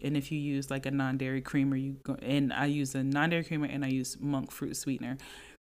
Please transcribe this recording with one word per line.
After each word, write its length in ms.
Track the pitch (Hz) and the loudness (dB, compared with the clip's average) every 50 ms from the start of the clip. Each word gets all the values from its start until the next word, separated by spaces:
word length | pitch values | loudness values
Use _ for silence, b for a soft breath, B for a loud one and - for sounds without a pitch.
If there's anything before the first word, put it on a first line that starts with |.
| - | 0
and 120 | 143 147 | 0 0
if 160 | 143 135 - | 0 0 0
you 60 | 156 | -2
use, 320 | 151 143 147 139 139 135 - | -2 0 0 0 -2 -2 -2
like, 160 | 139 135 131 | -4 -4 -2
a 60 | 135 | 0
non-dairy 500 | 139 139 135 131 131 131 131 131 135 131 | 0 2 2 2 0 0 0 0 -2 -2
creamer, 340 | 131 - - 143 135 139 135 | -2 0 2 4 4 4 4
you 220 | 131 135 139 135 - - | 2 0 -2 -4 -6 -4
go, 120 | - 135 - | -6 -4 -4
and 320 | - 123 139 147 143 123 - | 0 2 4 4 4 4 2
I 140 | - 139 | 2 2
use 260 | 143 147 147 139 135 - | 2 2 2 0 0 0
a 100 | 135 131 | 0 2
non-dairy 400 | 135 139 143 156 170 170 165 160 | 2 4 4 4 4 4 2 0
creamer 220 | - 165 151 147 | 0 0 0 0
and 180 | - - 143 139 | 0 -2 -2 0
I 40 | |
use 320 | 131 131 131 127 - - - | 0 0 0 -2 -4 -6 -4
monk 320 | 139 143 143 135 - - | -2 0 0 0 -2 -4
fruit 260 | - - 147 - - | -6 -6 -6 -4 -4
sweetener 400 | - - 139 131 - - 123 131 135 B B B B B B B - | -4 -2 -2 -2 -2 -2 -4 -6 -6 B B B B B B B -20